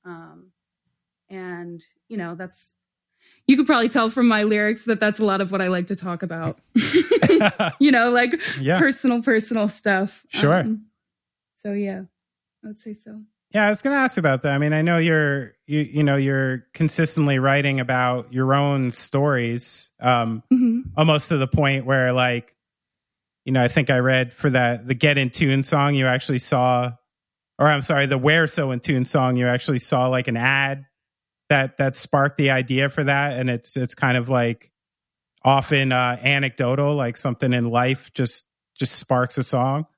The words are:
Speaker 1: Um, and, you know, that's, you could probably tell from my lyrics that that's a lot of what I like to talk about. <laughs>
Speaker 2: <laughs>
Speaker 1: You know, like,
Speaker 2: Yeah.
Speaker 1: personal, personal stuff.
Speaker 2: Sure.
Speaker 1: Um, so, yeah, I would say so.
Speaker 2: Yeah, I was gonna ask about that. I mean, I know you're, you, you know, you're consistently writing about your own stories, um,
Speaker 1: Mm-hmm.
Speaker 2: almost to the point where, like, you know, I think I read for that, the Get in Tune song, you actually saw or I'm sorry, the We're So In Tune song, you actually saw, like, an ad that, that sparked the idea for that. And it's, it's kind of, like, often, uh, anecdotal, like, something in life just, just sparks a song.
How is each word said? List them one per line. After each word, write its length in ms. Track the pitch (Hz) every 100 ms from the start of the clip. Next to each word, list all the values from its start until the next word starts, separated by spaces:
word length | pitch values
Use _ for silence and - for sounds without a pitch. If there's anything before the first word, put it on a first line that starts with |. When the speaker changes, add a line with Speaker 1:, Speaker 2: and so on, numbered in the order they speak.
Speaker 1:
Um, 480 | 180 170 160 165 185 _ _ _ _ _ _ _ _
and, 540 | 190 180 175 175 170 _ _ _
you 80 | 220
know, 180 | 170
that's, 420 | 170 185 - - - _ _ _ _ _ _ -
you 100 | 269
could 100 | 269
probably 220 | 269 233
tell 200 | 277 226
from 180 | 240 240
my 160 | 214
lyrics 400 | 208 208 208 220
that 160 | 233 220
that's 180 | 214 214
a 60 |
lot 160 | 214 190
of 100 | 190
what 100 | 190
I 80 | 185
like 180 | 180 180
to 80 | 196
talk 260 | 180 170
about. 380 | 175 165 165 - _
<laughs> 40 |
Speaker 2:
<laughs> 1000 | 233 - 330 - 466 - 330 208 - 180 -
Speaker 1:
You 100 | 285
know, 200 | 247 240
like, 300 | 240 240 320 - 139
Speaker 2:
Yeah. 180 | 135 180
Speaker 1:
personal, 420 | 294 - 262 240
personal 440 | 233 220 220 226 208
stuff. 580 | - 214 190 196 - _
Speaker 2:
Sure. 320 | - 143 175
Speaker 1:
Um, 260 | 131 220 - _ _ _ _ _ _ _
so, 160 | -
yeah, 300 | 101 196 190 185 _ _ _ _ _
I 40 | 214
would 100 | 214
say 140 | 220
so. 300 | 214 220 214 214 _ _
Speaker 2:
Yeah, 140 | 208 208
I 20 |
was 140 | 208
gonna 140 | 269 285
ask 200 | 262 -
about 260 | 156 131
that. 120 | 147
I 40 | 139
mean, 140 | 151
I 100 | 156
know 160 | 165 170
you're, 560 | 165 160 147 139 117 _ -
you, 140 | 151
you 220 | 151 147
know, 140 | 147 139
you're 500 | 135 135 131 127 _
consistently 680 | - 160 - 160 - 147 135
writing 420 | 135 143 139 135
about 520 | 123 127 127 127 117
your 220 | 127 131
own 360 | 139 143 139 127
stories, 1000 | - - 139 147 131 117 117 - - - _
um, 420 | 123 123 113 110 _
Speaker 1:
Mm-hmm. 280 | 254 247 233 - -
Speaker 2:
almost 320 | 156 151 -
to 80 | 151
the 100 | 131
point 360 | - 143 135
where, 280 | 123 135 127
like, 420 | 127 127 120 - _ _ _ _ _ _ _ _ _
you 80 | -
know, 100 | 131
I 60 | 120
think 220 | - 139
I 80 | 131
read 340 | 127 131 123
for 180 | - 147
that, 360 | 127 120 120 120
the 80 |
Get 240 | 131 151 143
in 120 | 127
Tune 320 | - 147 135
song, 300 | 135 151 143
you 120 | 143 131
actually 320 | 127 - 127
saw 540 | - 135 127 123 123 120 _ _ _ _ _ -
or 100 | 147
I'm 140 | 147
sorry, 240 | 135 147 139
the 120 | 135
We're 280 | 139 160 156
So 240 | - 135
In 100 | 123
Tune 240 | - 135
song, 320 | 127 147 127 127
you 100 | 123
actually 320 | 123 - 127
saw, 280 | - 135 127
like, 200 | 127 127
an 80 | 117
ad 500 | 123 139 139 139 135 _ _ _ _ _ _
that, 300 | 143 135 -
that 180 | 135 127
sparked 400 | - 147 139 -
the 120 | 139
idea 380 | 131 127 131 139
for 160 | -
that. 340 | 139 139 143 127
And 120 | 127
it's, 260 | 120 - 139
it's 180 | 127
kind 220 | - 135 123
of, 120 | 120
like, 420 | 127 120 117 _ _ _ _ _ _ _ _
often, 480 | 131 139 - 143 135
uh, 240 | 127 123 123
anecdotal, 720 | 131 139 135 - 123 135 143 147
like, 200 | 120 113
something 360 | 135 117 135
in 160 | 123 117
life 400 | 117 127 131 -
just, 320 | - 123 - - _ _ -
just 160 | 135 -
sparks 400 | - 123 127 -
a 40 |
song. 440 | 127 131 127 143 156